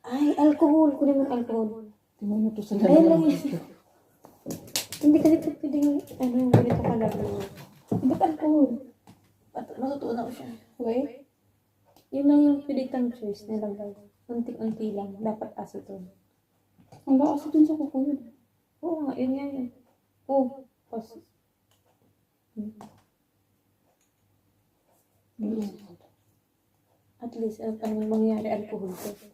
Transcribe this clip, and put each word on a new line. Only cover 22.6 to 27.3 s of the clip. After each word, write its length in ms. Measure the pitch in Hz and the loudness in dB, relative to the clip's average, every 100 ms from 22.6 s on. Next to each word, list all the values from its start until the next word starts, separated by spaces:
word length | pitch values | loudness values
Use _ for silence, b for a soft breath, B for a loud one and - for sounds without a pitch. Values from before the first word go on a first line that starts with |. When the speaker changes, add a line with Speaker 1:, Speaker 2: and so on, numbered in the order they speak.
| 208 - - _ _ _ _ _ _ _ _ _ _ _ _ _ _ _ _ _ _ _ _ _ _ _ _ - | -14 -14 -20 _ _ _ _ _ _ _ _ _ _ _ _ _ _ _ _ _ _ _ _ _ _ _ _ -10
Speaker 2:
Bilis. 320 | 208 220 202 - 196 175 _ _ _ _ _ _ _ _ _ _ _ _ | -6 -6 -8 -12 -20 -20 _ _ _ _ _ _ _ _ _ _ _ _
Speaker 1:
At 120 | 233 | -14